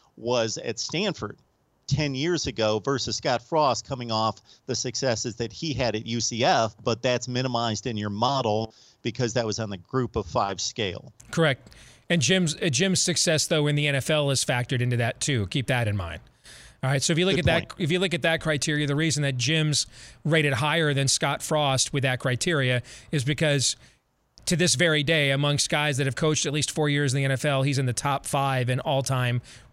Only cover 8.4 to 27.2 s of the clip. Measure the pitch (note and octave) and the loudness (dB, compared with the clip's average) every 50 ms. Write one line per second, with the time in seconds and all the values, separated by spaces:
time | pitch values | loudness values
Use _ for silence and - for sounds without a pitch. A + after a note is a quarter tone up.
8.4 | B2 A2 G#2 A2 A2 A2 - - - - _ _ - A#2+ G#2+ - B2+ A2+ A2 B2 | 0 0 0 0 -2 -4 -8 -14 -20 -20 _ _ -8 -6 -4 -2 -2 -2 0 -2
9.4 | A#2 G#2+ G2+ A#2 A2 G2+ G2 F2 E2+ _ - C3 B2 A2+ - A2+ G2+ - - B2 | -2 -2 -2 -4 -6 -6 -8 -10 -10 _ -4 -2 -2 -2 -4 -6 -6 -4 -2 -2
10.4 | G2+ G2 G2 - - - - - G#2+ F#2 - - - - - - - - - E3 | -2 -2 -2 -4 -6 -6 -4 -4 -4 -4 -4 -8 -12 -18 -20 -20 -18 -6 -2 0
11.4 | D#3+ D3 C3 - - - - - - - - - _ - F3 E3+ A#2+ - F#3+ F#3+ | 2 2 0 -2 -6 -18 -20 -20 -20 -20 -20 -12 _ -2 0 2 2 4 4 4
12.4 | F3+ D3+ - - - E3+ A#2+ B2 F#3+ F#3+ F3+ - - F#3 D#3 - - F3+ D#3 C#3+ | 2 0 -2 -2 -2 0 0 2 2 2 2 2 0 0 0 0 2 2 2 2
13.4 | - - E3+ D#3 D3 D3 D3 D3 D3 D3 C#3 C3+ - - D#3 D3+ C#3+ C#3 C3+ - | 2 2 0 2 2 2 2 0 0 0 0 0 0 0 2 2 2 2 0 0
14.4 | - - C3 B2 B2 - C3 A#2+ B2 B2 B2 A#2 A#2 A#2+ - - - D3+ C#3 A2+ | 0 0 0 -2 -2 -2 -2 0 0 0 0 0 0 -2 -2 -2 -2 0 0 0
15.4 | G2 - - C#3+ A#2+ - C3 A#2+ A#2 G#2+ G2+ G2+ F2 E2 D#2+ - - - _ _ | 0 0 -2 -2 -2 0 0 0 0 0 -2 -2 -4 -6 -10 -12 -14 -18 _ _
16.4 | - - - - - - - _ - C3 C#3+ C3+ - - E3 D#3+ F3+ F#3+ D#3+ C3+ | -20 -20 -20 -20 -20 -20 -12 _ -2 0 0 0 2 2 2 2 2 2 2 2
17.4 | C#3 E3+ D#3+ E3+ - - - - F3+ C#3 F3+ F3+ G3 F3+ F3 C#3+ D3 E3 E3 D#3+ | 4 4 2 2 0 -4 -6 -4 -2 0 2 2 0 0 0 0 0 0 0 0
18.4 | - D#3+ D3+ C3+ - D#3+ D3+ D3 D3+ C#3+ C#3+ D3 D#3+ E3 - D3 D3 C#3 C3+ B2 | 0 0 -2 0 0 0 0 0 0 0 0 0 0 0 0 0 0 -2 -2 0
19.4 | A#2 C#3 D#3+ D#3+ D#3 D3+ C#3+ - - - - - - - - - - C#3+ E3 D#3+ | 0 0 2 2 2 2 2 0 -2 -4 -8 -20 -20 -20 -14 -6 -2 2 2 4
20.4 | D3 C#3+ C3+ A2+ D3+ D3 D#3 E3+ D#3 D3 C#3 C#3 C#3 C3 - - E3 C#3 D3 - | 4 2 2 0 0 0 2 2 2 2 2 2 2 2 0 0 0 -2 -2 -2
21.4 | - - D#3 D3+ D3 C#3 C3 B2 - - - C#3 C3 C3 B2+ B2 - C3 B2 A#2 | -2 -2 0 2 2 2 2 2 0 0 -2 0 0 0 0 0 -2 -2 -2 -2
22.4 | - F3+ E3 C#3+ C3 B2+ B2 B2 - - - - - - - D3 A2+ D3 D3 - | 0 0 0 2 2 2 0 0 -2 -6 -12 -20 -10 -4 -4 -2 0 0 0 0
23.4 | D#3+ D3+ C#3+ C#3 B2 - - - - - _ _ _ _ _ _ _ _ _ _ | 2 2 2 2 2 0 -2 -4 -10 -20 _ _ _ _ _ _ _ _ _ _
24.4 | - - F3+ D3+ F3+ E3+ D3+ C3+ F3+ E3 D#3 D3+ C#3+ D3+ E3 D#3 C#3+ C#3 C3+ C#3 | -4 0 2 2 4 4 4 4 4 4 4 2 2 2 2 4 4 4 2 2
25.4 | C#3+ D3 C#3+ C3+ - - E3 D3 D3 D3+ C#3+ C3 C#3 C3 B2 - E3 D#3 D3+ - | 2 2 2 0 0 0 0 0 0 0 0 0 0 -2 0 0 2 2 2 2
26.4 | - D3+ C#3+ D3+ C3 - - D#3+ D3+ D3 C#3+ C#3+ D3 C3+ B2+ C#3 | 0 0 0 -2 -2 -2 0 0 0 2 2 2 2 2 0 0